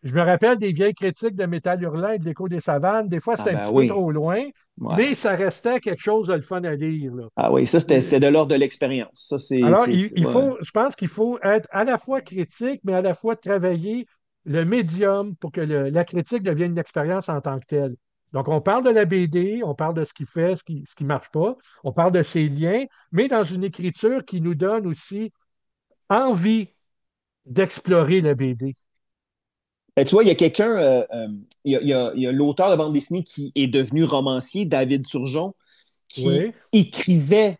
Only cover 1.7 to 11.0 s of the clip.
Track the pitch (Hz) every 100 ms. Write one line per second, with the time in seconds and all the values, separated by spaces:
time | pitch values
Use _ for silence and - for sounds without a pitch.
1.7 | 180 175 156 190 220 165 151 185 175 -
2.7 | 143 165 214 220 170 185 226 214 160 104
3.7 | 120 127 196 180 151 156 196 285 - _
4.7 | - 165 170 262 277 226 185 190 - 233
5.7 | 254 226 180 - 214 185 170 139 185 175
6.7 | 151 156 156 139 123 113 - - 135 123
7.7 | 170 165 139 127 139 143 147 151 143 135
8.7 | - 139 131 107 - - 139 - 131 123
9.7 | 185 247 185 202 180 165 240 269 247 170
10.7 | 214 254 -